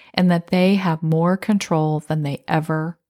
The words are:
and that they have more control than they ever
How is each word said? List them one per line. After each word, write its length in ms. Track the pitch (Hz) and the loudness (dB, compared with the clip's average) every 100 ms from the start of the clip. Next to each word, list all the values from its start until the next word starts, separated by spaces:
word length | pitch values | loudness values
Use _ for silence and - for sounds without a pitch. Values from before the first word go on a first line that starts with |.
| - | -10
and 180 | - 180 | 0 2
that 180 | 170 170 | 2 0
they 260 | 185 185 | 2 2
have 280 | 196 185 160 | 2 0 -2
more 360 | 160 160 170 190 | 0 0 2 0
control 640 | - 208 - 160 156 151 | 0 -2 0 0 0 -2
than 220 | - 156 | -4 -4
they 220 | 143 143 - | -4 -6 -4
ever 520 | 160 160 156 160 - _ | -4 -2 -4 -4 -10 _